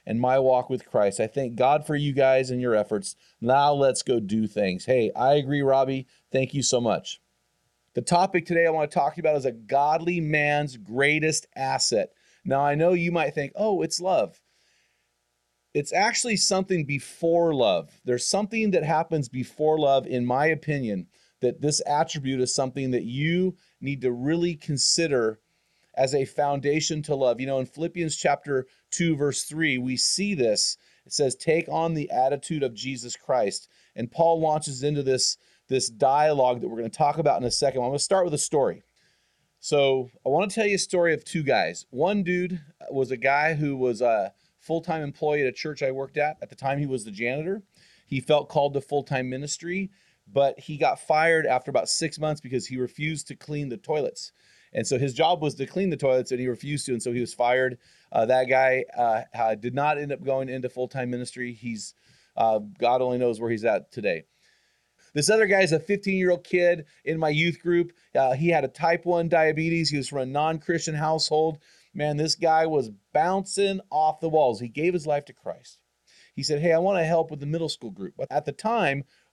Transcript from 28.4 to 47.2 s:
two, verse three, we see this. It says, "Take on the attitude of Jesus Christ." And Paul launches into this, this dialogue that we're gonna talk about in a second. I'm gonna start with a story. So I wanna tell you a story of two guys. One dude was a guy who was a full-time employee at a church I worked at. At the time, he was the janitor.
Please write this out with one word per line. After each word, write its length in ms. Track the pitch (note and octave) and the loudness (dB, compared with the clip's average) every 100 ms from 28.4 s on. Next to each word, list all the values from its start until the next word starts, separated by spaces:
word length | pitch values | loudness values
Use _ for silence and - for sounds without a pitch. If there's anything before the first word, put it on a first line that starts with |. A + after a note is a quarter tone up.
| D3 C3+ B2 _ - | -2 -4 -4 _ -10
two, 260 | - E3+ D3+ | -2 0 2
verse 300 | C#3+ B2+ - | 0 -2 -6
three, 320 | D3+ D#3+ B2+ | -2 -2 0
we 180 | B2+ B2+ | -2 -2
see 380 | - - G3+ | -2 0 -2
this. 420 | F3+ A#2 G#2 - - _ _ - | 2 2 2 0 -4 _ _ -8
It 80 | |
says, 240 | - C#3 - | -2 -2 -2
"Take 320 | - D#3+ E3 | 0 0 0
on 240 | D3+ E3 | -2 0
the 180 | D#3+ C#3+ | -2 -2
attitude 520 | G#2+ C3 C#3+ - D#3+ | 0 2 0 -4 -2
of 100 | C3+ | -2
Jesus 420 | A2 B2+ C3 A#2+ - | -4 -10 -8 -10 -12
Christ." 540 | - C3 G#2 - - _ _ - | -2 0 0 -4 -12 _ _ -10
And 160 | A#2 | -8
Paul 300 | - E3 E3 | 0 2 2
launches 420 | D#3+ D3+ D3 C3 | 0 -2 -4 -4
into 200 | C#3+ D3 | -2 -2
this, 340 | C3+ B2+ - - _ _ - | 0 0 0 -4 _ _ -4
this 200 | C3 A#2+ | -2 -2
dialogue 720 | A2 C3+ C#3 D#3 C#3+ B2+ B2 | 0 2 4 4 4 2 2
that 80 | - | -4
we're 120 | A2+ | -6
gonna 100 | A#2 | -6
talk 280 | - D3 D3+ | 0 0 2
about 220 | D3 B2 | 2 2
in 80 | A#2+ | 0
a 40 | |
second. 300 | - C#3 B2+ | 0 0 0
I'm 60 | B2 | -2
gonna 80 | C#3+ | -2
start 260 | - F#3+ F3 | 0 2 2
with 80 | |
a 40 | D3 | -2
story. 460 | - D3+ A#2 E2 _ _ _ _ _ _ _ _ | 0 2 2 -2 _ _ _ _ _ _ _ _
So 500 | - D3 C#3 C3+ A#2+ _ C3 | 0 2 4 2 -2 _ 0
I 40 | |
wanna 180 | D3+ G3+ | 0 0
tell 200 | A3 G#3 | 0 0
you 80 | G3 | 0
a 40 | |
story 340 | - F3+ E3+ | 0 2 2
of 100 | D3+ | 2
two 200 | - E3+ | -2 -4
guys. 420 | C#3 A2+ E2 F2 - | 2 2 2 -4 -10
One 320 | B2 E3 G#3 | -2 0 0
dude 360 | F3+ F3+ F3+ F3 D3 - - | 0 -2 -2 -6 -12 -18 -8
was 200 | C#3 B2+ | -2 -2
a 60 | B2+ | 0
guy 380 | C3 C#3+ D3+ | 2 2 2
who 240 | D#3 D3+ C3+ | 0 -2 0
was 240 | B2+ A2 | 0 2
a 320 | A#2+ A2 G2 _ _ _ | 2 2 0 _ _ _
full-time 440 | - E3 E3 D#3+ | -6 -6 -4 -4
employee 400 | D3 C#3 D3+ D3 | -6 -4 -2 0
at 60 | C3 | 0
a 40 | |
church 300 | B2+ D#3 C#3+ | -2 -8 -4
I 80 | C3+ | -4
worked 280 | C3+ C3+ D3+ | -4 -6 -2
at. 200 | D3 - | -2 -2
At 120 | A2+ | -14
the 40 | A2+ | -6
time, 220 | C3+ C#3 | -2 -2
he 80 | C#3+ | -2
was 180 | C3 | -4
the 60 | G#2+ | -6
janitor. 540 | G2 | -6